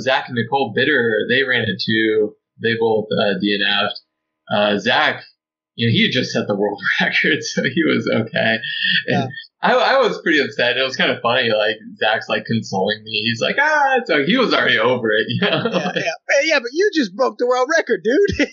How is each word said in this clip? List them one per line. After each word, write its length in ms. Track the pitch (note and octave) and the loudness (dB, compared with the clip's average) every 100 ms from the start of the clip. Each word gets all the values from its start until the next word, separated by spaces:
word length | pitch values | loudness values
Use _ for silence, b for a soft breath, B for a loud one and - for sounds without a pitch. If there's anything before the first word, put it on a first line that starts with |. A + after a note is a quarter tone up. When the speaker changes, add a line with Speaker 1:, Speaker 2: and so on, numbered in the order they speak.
Speaker 1:
Zach 240 | B2 C3+ - | 0 0 -2
and 60 | |
Nicole 380 | A#2+ A2+ C#3 A#2+ | -4 -2 -2 -2
Bitter, 380 | G2+ C#3 C#3 A#2 G#2+ G#2 | 0 0 2 2 0 0
they 140 | B2+ | 0
ran 180 | C3 B2 A2 | 2 0 -2
it 120 | F#2 | -2
too. 500 | - A2 A2 G#2+ G#2+ - _ - | -2 0 2 2 0 -4 _ -6
They 140 | A2+ A2+ | -2 0
both, 280 | A#2 A2 G#2 A#2 | 2 0 0 0
uh, 220 | G#2 F#2+ | 0 0
D 160 | G2+ G2+ | 0 0
N 260 | G2+ G2+ G#2 | 0 0 -2
F'd. 140 | - _ _ _ _ - | -6 _ _ _ _ -4
Uh, 260 | G#2 G#2 G3+ | 0 2 2
Zach, 440 | G#2+ C3 D3 A#2+ - _ _ _ _ - | 2 2 2 -2 -10 _ _ _ _ -2
you 100 | A#2 | 0
know, 60 | |
he 100 | E3 | 2
had 80 | A3+ | 2
just 200 | C3 B2+ | 0 -2
set 160 | B2 G2+ | -2 -2
the 80 | G2+ | 0
world 240 | G2+ G#2 - | -2 -2 -2
<laughs> 100 | - | 0
record, 420 | - - - D3+ | 0 0 0 0
so 200 | - - | -2 -4
he 220 | - C3 | -2 0
was 260 | D3+ A#2+ A#2 | 0 0 0
okay. 440 | A#2+ A2 B2 A2+ A2+ | -2 -2 -2 0 -2
And 40 | B B B B - | B B B B 0
Speaker 2:
Yeah. 180 | - A#2+ B - _ | -2 -2 B -18 _
Speaker 1:
I, 100 | F#3 | 0
I 240 | B3 G#3+ C4+ | 2 4 4
was 220 | A3 F3 | 2 0
pretty 160 | F3+ D3+ | 0 2
upset. 360 | A#2+ - B2 B2 | 0 0 0 0
It 60 | |
was 140 | C3 - | -2 0
kinda 220 | E3 A#2+ | 0 0
funny, 260 | A#2 B2+ A#2+ | 0 0 2
like, 260 | G#2+ G#2+ A2 - - | 2 0 -2 -10 -4
Zach's, 300 | A2 A2+ - | 0 0 -2
like, 160 | G#2+ - | -4 -2
consoling 560 | A2+ F#2+ G2 G2 G#2+ | -4 -2 -2 -2 -4
me. 60 | G#2+ G#2+ | -6 -4
He's 160 | A2 A#2 | -2 -2
like, 160 | C#3+ G3 | -2 0
"Ah, 360 | D4+ D4+ C4+ B3+ | 2 2 2 2
it's 120 | A#3+ | 2
okay." 140 | D3+ C#3+ | 0 2
He 100 | B3+ | 2
was 160 | A3 | 2
already 260 | C#3+ B2+ A#2 | 2 2 2
over 320 | A#2 B2 A2+ | 2 2 0
it, 140 | G#2+ A2 | 0 0
<laughs> 20 | |
you 120 | B2 | 0
know? 220 | G3 D#3 A3+ | 0 0 0
Speaker 2:
Yeah, 200 | F#3 D3 | -2 -2
yeah. 80 | D#3+ D#3+ D#3+ - | -4 -6 -6 -2
Hey, 140 | C#4+ D#4 | 0 2
yeah, 100 | D4 | 0
but 100 | A#3 | 0
you 180 | D4 G#4 | 0 0
just 200 | D#4 G#3+ G3 | 0 -2 0
broke 220 | B3+ G#3 | -2 0
the 80 | B3 | 0
world 220 | B3+ B3 A3 | 0 2 0
record, 260 | A3 G3 | 0 -2
dude. 440 | G3 C#4+ G4+ - G3+ | 0 2 2 0 -2